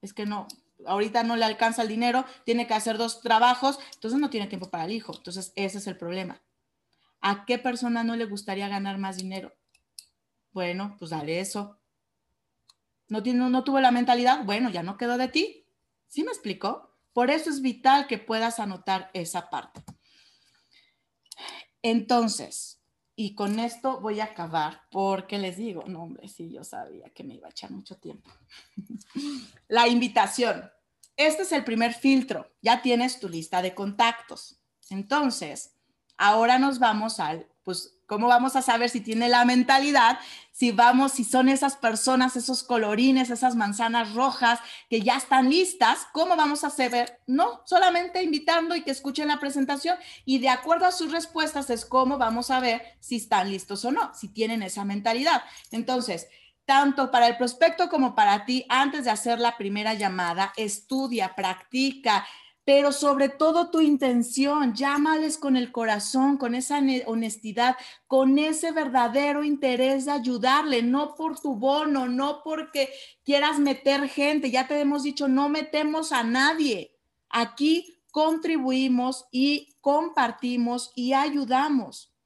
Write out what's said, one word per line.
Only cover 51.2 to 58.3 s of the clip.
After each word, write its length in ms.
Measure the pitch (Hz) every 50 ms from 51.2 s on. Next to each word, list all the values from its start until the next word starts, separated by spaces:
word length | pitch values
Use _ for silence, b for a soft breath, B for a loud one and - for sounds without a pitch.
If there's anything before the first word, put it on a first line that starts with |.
| 330 330 - 330 311 302 302 285 277 269
es 140 | 240 226 -
cómo 340 | - - 262 262 254 285 269
vamos 340 | 247 226 226 240 247 - 262
a 80 | 254
ver 220 | 254 247 226 240 - - - _
si 160 | - - 247
están 340 | 233 208 - - 202 185 196
listos 340 | 196 190 - - 202 196 202
o 60 | 240
no, 240 | 269 - - - -
si 140 | - - 196
tienen 340 | 202 220 220 220 233 226 208
esa 220 | 185 - 208 202
mentalidad. 580 | 202 202 208 202 226 226 240 269 320 330 247 - B B B B B -
Entonces, 560 | 226 226 - 254 254 226 - 185 170 - b b b b b b _ _
tanto 440 | - 269 269 285 277 262 277 269 254
para 160 | - 240 240
el 100 | 233 233
prospecto 520 | 240 247 240 240 - 330 330 330 - 359 349
como 260 | 339 302 269 247 -
para 300 | - 214 202